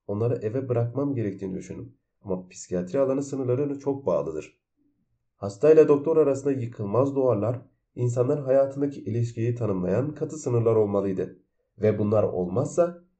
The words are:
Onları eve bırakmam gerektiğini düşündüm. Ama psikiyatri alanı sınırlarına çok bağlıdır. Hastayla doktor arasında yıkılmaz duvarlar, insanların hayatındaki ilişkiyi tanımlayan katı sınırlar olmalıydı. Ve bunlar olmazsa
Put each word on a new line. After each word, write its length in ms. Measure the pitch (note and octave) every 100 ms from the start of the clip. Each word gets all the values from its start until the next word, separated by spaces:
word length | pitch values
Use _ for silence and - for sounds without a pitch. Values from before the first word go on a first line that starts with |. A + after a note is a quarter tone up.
| -
Onları 280 | G#2 A#2 -
eve 340 | G#2+ C3 B2
bırakmam 460 | A#2 A#2+ C3 C#3+ A#2+
gerektiğini 400 | G#2 F#2 F#2+ F#2
düşündüm. 380 | - D#2+ - _ _ _
Ama 260 | G2+ F#2 -
psikiyatri 520 | - - F2+ F2+ C#3
alanı 240 | C3+ C3+
sınırlarına 560 | C#3 C3+ B2 B2 C#3+ C#3
çok 260 | C#3+ C3+ F#2
bağlıdır. 540 | D#2+ D#2 D#2 - _ _ _ _ _ _ _ _ -
Hastayla 520 | G2+ - D3 D#3 D3+
doktor 300 | C#3 D#3+ D#3+
arasında 340 | C#3 C3 C#3+
yıkılmaz 640 | C#3 A#2 - G2+ A2 C#3 C#3
duvarlar, 460 | B2+ G2+ G#2+ B2 - _ _ -
insanların 480 | B2 B2 B2+ D3
hayatındaki 580 | C3 C3+ C#3 C#3 C#3+ -
ilişkiyi 540 | G#2+ A#2 A#2 A2+ A#2 A#2
tanımlayan 600 | G#2+ F#2+ F2+ G#2 D3 -
katı 220 | D#3 D#3
sınırlar 380 | C3 A#2+ A2+ A2
olmalıydı. 640 | G#2 G2+ G2 F2+ F#2 - _ _ _ -
Ve 180 | G#2+ G2+
bunlar 240 | G#2 G#2+
olmazsa 800 | - F2+ F2+ G2+ D3 - E3+ - _ _